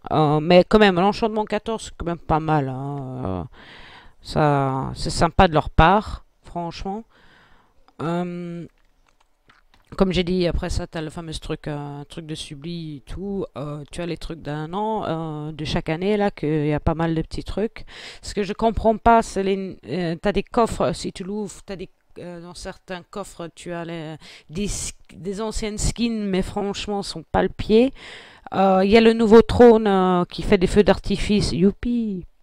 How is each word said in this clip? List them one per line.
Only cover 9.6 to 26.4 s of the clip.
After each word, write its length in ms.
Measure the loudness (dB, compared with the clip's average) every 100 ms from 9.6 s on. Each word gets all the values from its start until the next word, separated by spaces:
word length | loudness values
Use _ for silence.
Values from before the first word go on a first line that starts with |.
| _ _ -10 0
comme 160 | 0
j'ai 100 | 2
dit, 240 | 0 0 0
après 220 | -2 -2
ça, 180 | -4 -6
t'as 140 | -8
le 80 | -10
fameux 240 | -10 -12
truc, 340 | -12 -8 -8 -8
euh, 380 | -8 -10 -12 -14
truc 160 | -14 -12
de 80 |
subli 640 | -12 -12 -14 -12 -10 -10 -14
et 40 |
tout. 460 | -12 -10 -8 -6 -6 -8
Euh, 260 | -10 -10 -12
tu 120 | -10
as 40 | -8
les 120 | -8
trucs 240 | -10 -12
d'un 320 | -8 -8 -6
an, 300 | -4 -4 -4 -4
euh, 440 | -4 -6 -8 -10
de 140 | -8
chaque 240 | -6 -4 -4
année, 300 | -4 0 0
là, 120 | 0
qu'il 360 | -2 -2 0 0
y 80 |
a 40 | 0
pas 140 | 0
mal 220 | 0 0
de 80 | -2
petits 200 | -4 -8
trucs. 440 | -8 -4 -4 -6 -18 -16 -18 -18
Ce 140 | -10
que 80 | -6
je 100 | -4
comprends 460 | 0 0 2 0 2
pas, 240 | 6 4
c'est 200 | 4 -2
les, 360 | -2 -2 -4 -12 -8
euh, 260 | -4 -4 -2
t'as 120 | -2
des 100 | -2
coffres, 500 | -2 0 0 2 -2
si 180 | -2 -8
tu 140 | -10
l'ouvres, 380 | -10 -8 -8 -12
t'as 120 | -14 -14
des, 120 | -14 _ _ -18
euh, 240 | -16 -16
dans 120 | -16
certains 460 | -16 -14 -14 -12 -12 -10
coffres, 380 | -12 -12 -10 -12
tu 180 | -12 -12
as 140 | -10 -8
les, 300 | -10 -10 -14 -16 -20 -14
des 180 | -6 -4
sk-, 480 | -4 -8 -12 -20 -14
des 240 | -10 -6
anciennes 380 | -6 -6 -6 -4
skins, 440 | -4 0 -2 -2
mais 200 | -2 -2